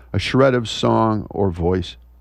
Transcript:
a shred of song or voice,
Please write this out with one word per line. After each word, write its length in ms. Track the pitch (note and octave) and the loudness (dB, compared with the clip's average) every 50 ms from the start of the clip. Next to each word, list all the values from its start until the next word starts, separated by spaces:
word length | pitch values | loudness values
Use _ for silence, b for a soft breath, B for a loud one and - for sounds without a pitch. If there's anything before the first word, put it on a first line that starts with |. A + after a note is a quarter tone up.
| b b | b b
a 80 | b G#2+ | b -6
shred 340 | - - - B2+ C3+ C#3 B2+ | -4 0 2 4 4 4 4
of 140 | B2 A#2 G#2 | 2 -2 -4
song 600 | - - - A#2+ A2+ A2+ A2+ A2 A2 G#2+ - - | -6 -2 0 2 2 2 2 2 0 -2 -4 -6
or 220 | - - G2+ G2 | -4 -2 -2 -2
voice, 460 | E2+ E2+ E2+ F2 F#2 F#2 F2+ - - - - - - - | 0 -2 0 0 0 0 -2 -6 -12 -20 -20 -20 -20 -20